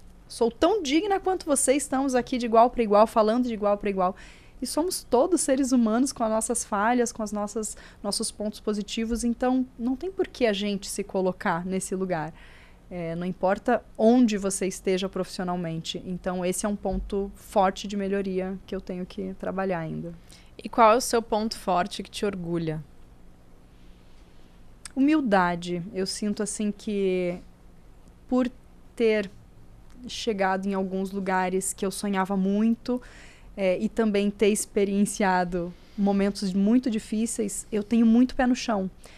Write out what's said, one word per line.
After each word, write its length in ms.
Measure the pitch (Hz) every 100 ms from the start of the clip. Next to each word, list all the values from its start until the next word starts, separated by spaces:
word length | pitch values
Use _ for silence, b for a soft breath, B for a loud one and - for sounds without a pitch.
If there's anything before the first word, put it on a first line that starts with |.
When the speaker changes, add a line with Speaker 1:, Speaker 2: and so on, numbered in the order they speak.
| - - -
Speaker 1:
sou 220 | - 233
tão 320 | 226 320 427
digna 380 | 294 302 415 392
quanto 240 | 370 370 320
você, 280 | 277 -
estamos 400 | 285 - 262 269
aqui 240 | 254 240 254
de 80 | 233
igual 240 | 226 226
pra 120 | 233
igual, 240 | 220 202 220
falando 400 | 240 214 233 247
de 60 |
igual 220 | 220 208 208
pra 140 | 208
igual." 260 | 190 185 190 B B B B
E 60 | 254
somos 360 | - 349 -
todos 380 | - 233 339 330
seres 320 | - 269 262
humanos 400 | 254 220 226 262
com 100 | -
as 80 | 220
nossas 340 | 220 - 233
falhas, 460 | - 208 214 247 233
com 100 | -
as 100 | 208
nossas, 440 | 208 208 233 214 - B B
nossos 280 | 208 196 214
pontos 300 | - 214 214
positivos, 640 | - 214 202 - 226 233
então 420 | 240 233 254 262 254 -
não 180 | 233 262
tem 140 | 359
por 180 | 381 370
que 180 | - 233
a 60 |
gente 360 | 196 208 196 -
se 140 | -
colocar 600 | 190 190 185 180 214 170 180
nesse 280 | 185 - 185
lugar. 360 | 185 170 156 b b b b b -
É, 240 | 180 165 165
não 80 | 180
importa 560 | 180 185 208 - 240 - -
onde 400 | 226 247 247 208
você 300 | 196 190 190
esteja 420 | - - 185 190
profissionalmente. 920 | 190 180 - 180 180 165 160 - - -
Então, 380 | 180 190 185
esse 220 | 180 185 214
é 20 |
um 80 | 202
ponto 560 | 196 190 - 202 196
forte 540 | - - 214 190 196 202
de 80 | 202
melhoria 600 | 196 196 196 185 185 190 -
que 100 | 190
eu 40 |
tenho 220 | - 185 180
que 280 | - 190 196
trabalhar 380 | 185 185 190 175
ainda. 320 | 160 156 170 170 b b b -
Speaker 2:
E 60 | -
qual 240 | - 226
é 40 | 233
o 40 |
seu 220 | - 233
ponto 340 | 226 214 220 -
forte 460 | - 180 196 -
que 80 | 196
te 140 | - 208
orgulha? 560 | 196 170 170 160 156 151 - - - - - - - - b b b b b b b b b - - -
Speaker 1:
Humildade. 880 | - 277 311 269 196 180 175 175 175 175
Eu 120 | 185 190
sinto, 360 | - 208 202
assim, 280 | 202 - 208
que 680 | 202 - 202 190 185 180 180 - - - - - - - - -
por 200 | 254 247 - - - -
ter 360 | - 226 214 196 - - - - - - - -
chegado 600 | - - 202 190 190 196
em 60 |
alguns 360 | 196 190 190 190
lugares 640 | 196 190 185 185 190 190
que 120 | - 196
eu 40 |
sonhava 460 | 190 208 190 190 196
muito, 640 | 190 202 226 226 - 247 B B B B B -
é, 220 | 190 185
e 100 | 214
também 420 | - 220 202 202
ter 180 | 196 208
experienciado 1200 | 208 - - 202 202 202 - 202 185 175 180 170 180 - -
momentos 560 | 202 202 202 202 196
muito 380 | 190 196 247 254
difíceis, 760 | 220 - 214 226 - 208 - -
eu 100 | 214
tenho 220 | 208 233
muito 300 | 233 226 254
pé 120 | - 247
no 80 | 247
chão. 340 | - 208 190 - b